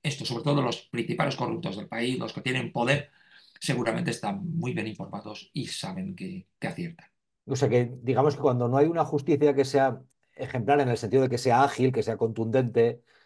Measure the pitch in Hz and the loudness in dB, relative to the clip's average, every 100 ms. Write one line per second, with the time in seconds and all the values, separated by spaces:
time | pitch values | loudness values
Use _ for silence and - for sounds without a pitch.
0 | 151 - - 117 147 143 123 113 - 120 | -6 -4 -4 -2 0 0 0 -4 -6 -6
1 | - - 143 135 120 113 110 101 - 113 | -4 0 -2 0 -4 -4 -6 -8 -8 -4
2 | 123 127 113 - 131 127 117 120 120 139 | -2 -2 -6 -6 -4 -4 -4 -2 0 0
3 | - _ _ - _ _ - 120 113 104 | -2 _ _ -20 _ _ -4 -2 -2 -2
4 | 120 113 107 98 170 165 123 113 107 104 | -4 -4 -6 -6 -6 -4 -4 -4 -6 -10
5 | 98 101 107 101 - 147 - - 98 90 | -12 -12 -12 -16 -12 -10 -8 -8 -8 -8
6 | 95 92 95 - - _ - 165 - - | -10 -10 -10 -12 -16 _ -10 -8 -10 -12
7 | _ _ _ _ - 131 135 120 120 127 | _ _ _ _ -8 0 2 2 0 -4
8 | 120 120 147 143 143 123 120 135 156 170 | -2 2 2 2 2 2 2 4 4 2
9 | - 147 135 143 147 139 131 139 135 120 | 0 -2 0 4 4 4 2 4 2 0
10 | - _ _ - 131 123 107 147 131 113 | -12 _ _ -12 -6 -4 2 4 4 0
11 | 104 131 131 120 127 120 139 - 127 120 | 2 2 4 2 4 6 4 4 2 2
12 | 110 107 113 110 113 131 123 117 117 113 | -2 0 -2 0 2 2 4 4 4 2
13 | _ _ | _ _